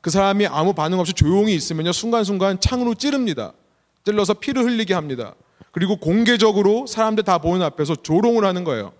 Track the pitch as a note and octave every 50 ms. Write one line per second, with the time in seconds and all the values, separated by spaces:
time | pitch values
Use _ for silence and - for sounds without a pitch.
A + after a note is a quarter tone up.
0 | - E3+ D#3+ F#3+ G3 G3 G3 G3+ G#3 F#3 C3 D3 D#3 F#3 G3 E3 D3+ D#3+ F3+ F#3
1 | F3 D#3+ F3+ - - D3 F3 G3 G#3 A3 G3+ D#3+ - - F3 D#3+ D#3+ E3+ E3+ -
2 | - A3+ A#3 A#3 G#3+ F#3 G3+ F#3+ F#3+ G3 G3 F#3+ - - B3+ B3 B3 A#3 A3+ -
3 | - C#4+ C#4 C#4 B3+ A3 D3+ B2+ G#2+ F#2 - _ _ _ _ _ _ _ _ _
4 | _ - G#3 G#3+ G3+ F3+ G#3 G3+ - - C#4 C4 A#3+ A#3+ B3 A3+ A3+ F3 F#3+ F3+
5 | D#3 D3 C3+ A#2+ A#2 G2+ - _ _ _ _ _ - _ _ E3+ E3+ F#3 G#3 -
6 | - D#3 F3 G#3+ A#3 A3+ A#3+ A3+ A3 A3 G#3+ G3 G3+ G3 G#3 A#3 C#4 B3+ - A3
7 | A3 A3 A3 G#3+ G#3 G3+ F#3 E3+ D3 E3 F3 F#3 F3+ D3+ - - D3+ C#3 E3 C#3+
8 | _ - D#3 F3 G#3+ A#3+ A#3 A3+ G#3 G3 F#3 F3+ F3+ E3 C3+ A2+ G2+ F2+ - _